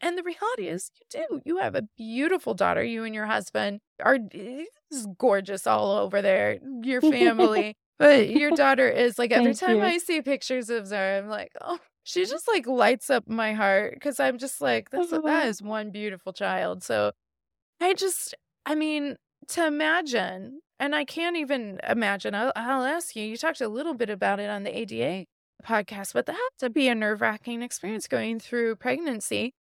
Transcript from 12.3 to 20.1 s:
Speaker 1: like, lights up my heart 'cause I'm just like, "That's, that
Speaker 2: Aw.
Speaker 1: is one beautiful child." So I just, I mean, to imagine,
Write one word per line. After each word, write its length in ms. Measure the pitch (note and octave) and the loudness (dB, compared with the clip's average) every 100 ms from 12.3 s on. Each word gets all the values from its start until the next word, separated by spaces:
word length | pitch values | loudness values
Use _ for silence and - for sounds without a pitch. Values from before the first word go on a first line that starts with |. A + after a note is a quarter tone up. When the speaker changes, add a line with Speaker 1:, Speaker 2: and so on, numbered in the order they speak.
| D#5 - | -2 0
Speaker 1:
like, 180 | G4 A#3 | 0 0
lights 420 | B3+ G#3+ B3+ - | 4 4 4 2
up 180 | B3 - | 0 0
my 260 | A3+ G#3+ | -2 -2
heart 440 | G#3+ G3 G3 G#3 - | 2 4 4 2 -4
'cause 180 | D4 B3 | -4 0
I'm 160 | C4 B3 | 0 0
just 220 | C4 - | -6 -2
like, 300 | C#4 A3+ G3+ | 0 0 -2
"That's, 200 | C#4 E4+ | -4 -2
that 120 | D#4+ | 0
Speaker 2:
Aw. 160 | D#4 D#4+ C4 | 2 2 0
Speaker 1:
is 160 | G3+ | -2
one 280 | G#3 G#3+ G#3+ | -6 -6 -6
beautiful 400 | G3+ G#3+ F#3 F#3+ | -8 -8 -8 -10
child." 480 | - G3 F#3 F3+ F#3 | -4 -2 0 -2 -4
So 300 | - - G#3 - _ _ _ _ _ - | -2 0 2 -2 _ _ _ _ _ -2
I 140 | F4 | 0
just, 400 | F#4 F#4+ - - - _ _ - | 2 0 -4 -6 -12 _ _ -4
I 80 | |
mean, 420 | D4+ D#4 D4+ C#4+ - _ _ - | 0 0 -2 -4 -8 _ _ -8
to 180 | - D#4+ | -2 0
imagine, 920 | D4 D#4 E4+ D4+ | 2 2 0 0